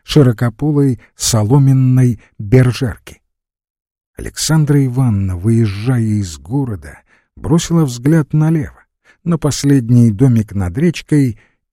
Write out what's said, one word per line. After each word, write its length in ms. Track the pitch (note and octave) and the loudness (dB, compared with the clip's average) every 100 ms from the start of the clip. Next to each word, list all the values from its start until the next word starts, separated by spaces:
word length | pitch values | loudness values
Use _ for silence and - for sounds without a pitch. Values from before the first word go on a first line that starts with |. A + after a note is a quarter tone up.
широкополой 960 | - D#3 B2+ A2 A#2+ - D3 C#3+ C#3 A#2+ _ | -2 2 2 2 -4 -4 -2 0 0 -2 _
соломенной 1080 | - - A2 G#2 C#3+ C3+ C3 C3 B2+ B2 A2 _ - | -10 -4 -2 2 4 4 4 2 2 2 -2 _ -14
бержерки. 840 | G#2 B2+ B2 A2+ B2 - - - _ _ _ _ _ _ _ _ _ | 0 2 2 0 -6 -8 -16 -20 _ _ _ _ _ _ _ _ _
Александра 720 | - A1 - - D#3+ D3 C#3+ | -14 -14 -8 -2 0 2 2
Ивановна, 520 | C3+ B2 B2+ G2+ G2 F2 | 0 0 0 0 -2 -4
выезжая 680 | G#2 A#2 A2 G2 A#2 B2 | 0 2 0 -2 -4 -2
из 340 | A2 G#2 F#2+ D2+ | 0 -2 -4 -10
города, 600 | D2 C#3 C3 G2 C#2+ - _ _ _ - | -8 -6 -6 -10 -14 -20 _ _ _ -12
бросила 500 | F#2 E3 - E3+ D3 | -2 -2 0 0 -2
взгляд 480 | A#2+ C3 E3 C#3+ | -2 0 0 0
налево, 520 | D3+ D#3 E3 B2+ - _ _ _ _ E3 | 0 0 -2 -4 -12 _ _ _ _ -6
на 120 | E3 | -2
последний 720 | D3 - C#3+ C#3 A2+ B2 A#2 | -2 -2 0 0 4 4 4
домик 440 | G2 C3+ A2+ G#2+ | 2 2 2 0
над 240 | G2+ F2+ F#2+ | -4 -6 -2
речкой, 600 | F3 - - D3 C3 G#2+ _ _ _ | -2 -2 -2 0 0 -4 _ _ _